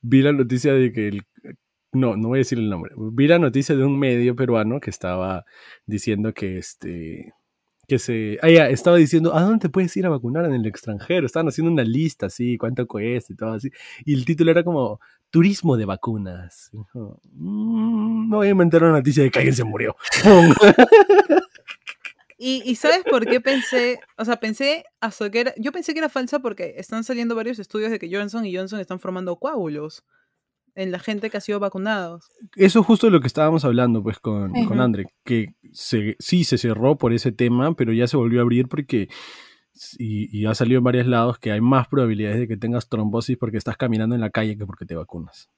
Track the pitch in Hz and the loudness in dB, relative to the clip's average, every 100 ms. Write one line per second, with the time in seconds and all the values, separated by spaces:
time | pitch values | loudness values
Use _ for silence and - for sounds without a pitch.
0 | 120 135 139 143 123 123 147 135 127 117 | 4 4 4 2 0 0 2 2 2 0
1 | 104 101 - _ - - _ _ _ 135 | -4 -6 -12 _ -20 -20 _ _ _ -2
2 | 127 101 113 135 127 120 107 92 - - | 0 -2 -2 -2 -2 -2 -4 -4 -10 -12
3 | 110 117 143 170 151 131 135 143 139 139 | -10 0 4 4 4 0 -2 0 0 0
4 | 135 120 123 120 127 117 107 135 - - | 0 0 0 0 0 0 0 -4 -8 -10
5 | 92 90 92 92 - _ - - - 104 | -8 -6 -4 -6 -10 _ -20 -20 -10 -6
6 | - 104 107 - 98 92 - - 95 87 | -4 -4 -4 -6 -8 -8 -12 -16 -14 -12
7 | 80 82 - _ _ _ _ _ _ 131 | -12 -14 -18 _ _ _ _ _ _ -4
8 | - 113 107 104 160 165 143 131 175 175 | -2 -6 -4 0 6 6 6 2 4 4
9 | 151 160 165 160 185 220 175 190 180 - | 4 2 2 0 2 0 0 -2 -2 -2
10 | 180 143 120 147 170 131 110 107 - 104 | -2 -2 -4 -4 -2 -2 -4 -6 -10 -10
11 | - 180 131 160 160 151 165 165 113 123 | -4 -2 -2 -2 -4 -2 0 0 0 -2
12 | 160 - 95 - 120 120 117 127 120 107 | -4 -4 -10 -6 -4 -4 -4 -6 -6 -6
13 | 110 123 - 92 110 110 135 - - - | -4 -6 -8 -12 -8 -8 -10 -14 -20 -14
14 | - 139 127 165 165 165 175 160 120 104 | -2 -2 -2 0 4 4 2 -2 -2 -6
15 | _ _ _ 165 180 196 165 123 101 95 | _ _ _ 4 4 2 0 0 0 -4
16 | - 110 95 87 87 - - 107 104 123 | -4 -6 -6 -12 -18 -20 -20 -18 -18 -16
17 | 104 - _ - 170 208 220 226 226 226 | -16 -18 _ -14 -10 -6 -4 -2 -2 -2
18 | 220 226 220 214 202 196 170 165 165 156 | -2 -2 0 2 2 4 4 6 4 4
19 | 135 143 135 131 127 127 113 110 110 - | 2 2 2 2 0 0 -2 -4 -6 -6
20 | - - 208 190 170 - 208 - - 440 | -6 4 10 10 10 8 8 8 10 8
21 | 392 403 392 330 370 _ - - - - | 10 6 6 2 0 _ -20 -20 -20 -20
22 | - _ _ _ 254 262 240 233 302 349 | -20 _ _ _ -6 -6 -4 -2 2 0
23 | 370 254 226 247 254 269 - 254 240 247 | 2 0 2 0 0 -2 -2 -2 -2 -4
24 | - - 220 233 220 220 277 320 - _ | -12 -10 -6 -4 -6 -4 -4 -4 -8 _
25 | 226 - 208 220 240 - 226 359 330 311 | -10 -8 -6 -2 -4 -4 -8 -8 -8 -6
26 | 311 277 254 294 254 202 170 - - 226 | -4 -6 -6 -6 -6 -8 -12 -12 -12 -10
27 | 226 240 233 233 226 233 190 214 220 220 | -8 -6 -4 -4 -6 -10 -10 -8 -6 -6
28 | 170 190 202 226 214 180 190 208 185 185 | -8 -8 -6 -8 -8 -8 -8 -10 -10 -10
29 | 185 185 185 175 269 302 170 147 151 - | -8 -8 -8 -8 -6 -6 -6 -8 -12 -16
30 | _ _ _ _ _ _ _ - 190 180 | _ _ _ _ _ _ _ -12 -8 -8
31 | - 208 214 208 - 202 196 190 202 214 | -8 -8 -8 -10 -6 -6 -6 -6 -6 -6
32 | 175 170 _ _ 220 - 190 226 202 226 | -8 -14 _ _ -20 2 4 4 4 4
33 | 226 175 123 - 151 160 135 120 123 113 | 6 4 2 0 0 2 0 2 2 0
34 | 104 101 120 104 98 92 - 113 127 104 | -2 -6 -6 -4 -4 -2 -2 0 0 -2
35 | 92 _ - 117 104 _ _ - - 117 | -6 _ -4 -4 -4 _ _ -16 -4 -2
36 | 104 - - 180 160 131 120 107 127 151 | -2 -6 -2 0 0 0 0 0 0 2
37 | 120 117 131 104 120 120 143 165 117 113 | 0 0 -2 -2 0 0 0 -2 -2 0
38 | 120 147 117 120 120 120 127 151 139 120 | 0 0 0 0 2 0 0 -4 -4 -4
39 | 95 - - - - _ _ _ - - | -4 -12 -20 -20 -20 _ _ _ -20 -12
40 | 117 107 107 107 107 110 117 127 123 127 | -8 -6 -6 -4 -4 0 2 2 2 0
41 | 120 120 120 120 120 104 117 135 123 139 | 0 0 0 -2 -4 -2 2 2 0 -2
42 | 120 104 107 107 120 107 117 120 - 113 | 0 -2 -4 -4 -4 -6 -4 -6 -4 -4
43 | 107 113 - 123 117 107 - 113 127 110 | -2 -4 -4 -6 -6 -6 -8 -6 -4 -2
44 | 110 120 110 - 107 104 98 92 - 82 | -2 -2 -4 -4 -4 -6 -12 -14 -14 -12
45 | 82 85 80 - _ | -12 -14 -16 -20 _